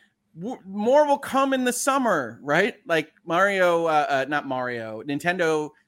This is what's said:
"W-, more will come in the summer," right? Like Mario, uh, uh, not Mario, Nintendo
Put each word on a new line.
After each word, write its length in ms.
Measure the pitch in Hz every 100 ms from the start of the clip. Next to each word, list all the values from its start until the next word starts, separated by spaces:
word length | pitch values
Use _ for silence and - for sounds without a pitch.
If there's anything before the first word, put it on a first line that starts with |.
| _ _ _
"W-, 260 | 156 196 254
more 420 | 190 196 220 285 294
will 120 | 285
come 340 | - 269 269
in 120 | 269
the 80 | 254
summer," 640 | 240 - 269 247 170 117 117
right? 340 | 139 151 214 - -
Like 260 | 160 156 _ 165
Mario, 580 | 170 196 196 180 170
uh, 220 | 165 151 147
uh, 180 | 139 131
not 180 | 147 139
Mario, 560 | 127 123 120 110 110
Nintendo 680 | 131 143 175 180 160 156 151 _